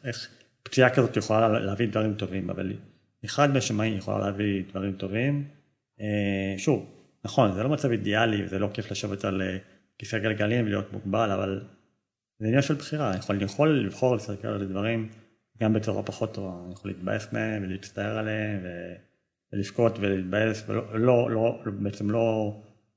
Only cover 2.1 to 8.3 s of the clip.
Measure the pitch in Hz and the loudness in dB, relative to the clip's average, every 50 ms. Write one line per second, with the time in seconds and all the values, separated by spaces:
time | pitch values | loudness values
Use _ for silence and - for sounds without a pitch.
2.1 | 101 98 98 87 90 95 92 90 98 92 95 95 104 107 - - - _ _ _ | 0 -2 -4 -4 -4 -4 -4 -4 -4 -4 -4 -6 -6 -8 -12 -18 -20 _ _ _
3.1 | _ _ - 104 - - 143 143 139 135 123 - - 104 110 110 107 98 95 - | _ _ -10 -4 2 4 4 4 4 4 2 0 0 0 0 0 0 -2 -2 -2
4.1 | 104 104 101 101 98 98 104 104 98 98 92 - - 95 95 101 95 95 - 95 | -2 0 0 0 0 0 0 2 2 0 -2 -4 -4 -4 -2 -2 -2 -2 -4 -4
5.1 | 95 110 123 139 143 143 143 143 - _ _ _ _ _ _ _ _ - 104 107 | -2 0 0 2 0 0 -2 -6 -10 _ _ _ _ _ _ _ _ -8 -4 -2
6.1 | 104 104 101 98 101 95 98 98 98 95 95 - 143 101 - - - - - _ | 0 0 2 2 0 0 0 -2 -2 -2 0 0 0 0 0 -6 -16 -20 -20 _
7.1 | _ _ - - - - 127 104 95 92 110 135 151 143 - 135 117 107 98 104 | _ _ -10 -2 2 4 4 4 4 2 0 0 0 0 0 0 0 0 0 0
8.1 | 104 110 117 113 | 2 2 4 4